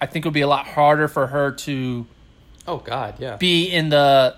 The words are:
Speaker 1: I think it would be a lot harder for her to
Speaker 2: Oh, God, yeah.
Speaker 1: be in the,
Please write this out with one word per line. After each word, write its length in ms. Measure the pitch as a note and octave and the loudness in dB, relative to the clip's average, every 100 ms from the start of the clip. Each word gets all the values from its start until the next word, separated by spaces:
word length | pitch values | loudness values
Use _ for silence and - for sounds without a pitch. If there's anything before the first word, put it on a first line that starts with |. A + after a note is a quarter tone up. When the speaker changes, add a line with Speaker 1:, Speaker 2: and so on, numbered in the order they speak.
Speaker 1:
I 60 | C3+ | -6
think 180 | E3 | -4
it 40 | E3 | -4
would 60 | |
be 60 | D3+ | -2
a 80 | C#3+ | 0
lot 180 | C#3+ - | 0 -2
harder 380 | - D3 D3+ D3+ | 2 4 4 0
for 200 | - C3 | -2 -4
her 240 | C#3+ C#3+ | -2 -4
to 540 | C#3 - C#3 B2+ B2 A#2 _ - _ _ - - | -4 -8 -6 -4 -6 -10 _ -20 _ _ -20 -10
Speaker 2:
Oh, 120 | E3 | -10
God, 360 | - B2 A2 G#2 | -8 -8 -8 -10
yeah. 180 | C3 G#2 | -12 -2
Speaker 1:
be 280 | F#3 E3+ | 0 2
in 260 | F3+ F3 D#3 | 0 -2 2
the, 460 | D3 C#3+ C#3 B2+ | 4 6 6 4